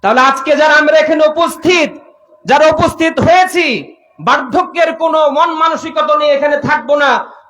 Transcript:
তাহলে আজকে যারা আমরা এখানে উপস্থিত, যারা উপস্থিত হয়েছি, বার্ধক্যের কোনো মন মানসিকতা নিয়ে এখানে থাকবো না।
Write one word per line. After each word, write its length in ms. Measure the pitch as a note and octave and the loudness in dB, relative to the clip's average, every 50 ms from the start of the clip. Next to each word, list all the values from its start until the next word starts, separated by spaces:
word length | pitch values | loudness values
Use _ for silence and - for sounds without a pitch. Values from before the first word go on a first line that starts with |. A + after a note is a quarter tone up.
| - | 0
তাহলে 180 | G3 A3+ B3+ | 0 2 2
আজকে 360 | C4 C4+ C#4 C4 - D4+ D4 | 2 2 0 0 -2 -2 0
যারা 180 | D4 D4+ D#4 D4 | 2 2 2 4
আমরা 240 | D4+ D4 D4+ D4+ D#4 | 2 2 4 2 2
এখানে 260 | D4+ D#4 D#4+ D4+ D#4 D4+ | 2 2 0 2 0 0
উপস্থিত, 600 | D#4 E4 E4+ D4+ - - - D#4 F4+ F4 D#4 - - - - - _ _ _ _ _ _ _ | 2 0 -2 -4 -4 -4 0 0 2 2 0 -2 -6 -14 -20 -20 _ _ _ _ _ _ _
যারা 220 | F3 B3+ D4 D4+ | 0 2 4 4
উপস্থিত 540 | D#4 D#4 D#4 F4 D#4+ - - E4 D#4+ E4 D4+ | 4 2 2 -2 -2 -2 -2 -2 -2 0 0
হয়েছি, 760 | G#3+ D#4 E4+ F#4 F#4 F#4 - F4 E4+ D4+ A#3+ F3 C#3 - - _ _ _ _ _ | 2 2 4 4 2 2 0 -2 -2 -2 -4 -6 -8 -12 -20 _ _ _ _ _
বার্ধক্যের 720 | D3 A3 C4 D4+ C#4 B3+ - E4 F#4 F4+ - E4+ E4 E4 E4 | -2 -2 -2 -2 -2 -4 -2 -4 -4 -2 -2 -2 -2 -2 -2
কোনো 380 | D#4+ D#4+ D#4+ D#4 D#4 D#4 D4 | -2 -2 -2 0 2 0 0
মন 200 | C4+ D4 E4 E4+ | 2 0 -2 -2
মানসিকতা 680 | E4 D#4+ D#4+ D#4+ D#4+ - - D#4+ - D#4 D4+ D4+ D4+ D4 | 0 -2 -2 -2 -2 -4 -8 -8 -6 -4 -2 0 0 0
নিয়ে 140 | D4 D4 C#4+ | 2 0 0
এখানে 240 | C4+ C#4+ D4 C#4+ | 0 0 -2 -2
থাকবো 400 | C#4+ - A#3+ D4+ C4+ A3+ A#3+ D4 | -2 -2 -2 -4 -4 -2 -2 -2
না। 280 | D4 C#4+ C#4 B3 - - - - - _ _ | 0 2 0 0 -2 -4 -8 -18 -20 _ _